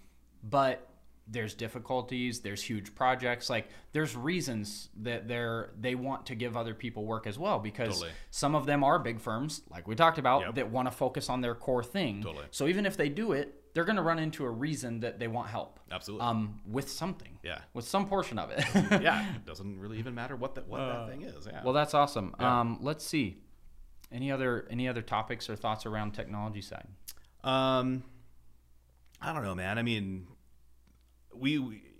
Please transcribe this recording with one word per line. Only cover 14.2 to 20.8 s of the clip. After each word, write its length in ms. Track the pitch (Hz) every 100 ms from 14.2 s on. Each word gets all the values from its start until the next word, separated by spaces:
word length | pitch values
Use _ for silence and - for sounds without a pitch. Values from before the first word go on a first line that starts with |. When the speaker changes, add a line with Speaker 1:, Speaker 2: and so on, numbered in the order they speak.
| 156 - 131
Speaker 1:
a 40 |
reason 520 | 113 147 139 120 117
that 180 | 117 -
they 80 | 117
want 220 | 117 98
help. 320 | 110 - - -
Speaker 2:
Absolutely. 340 | 90 - 107 120
Speaker 1:
Um, 360 | 113 104 107 -
with 240 | 120 139
something. 480 | - 175 160 - -
Speaker 2:
Yeah. 160 | - 73 -
Speaker 1:
With 120 | 123 113
some 220 | 196 202
portion 320 | 196 - 107
of 100 | -
it. 120 | - -
<laughs> 280 | 202 202 202
Speaker 2:
Yeah. 320 | 165 - 208 131
It 80 |
doesn't 340 | - 82 98 95
really 180 | 101 110
even 160 | 123 120
matter 220 | 127 127
what 180 | 131 135
that, 100 | 123
what 100 |
Speaker 1:
Uh, 200 | 123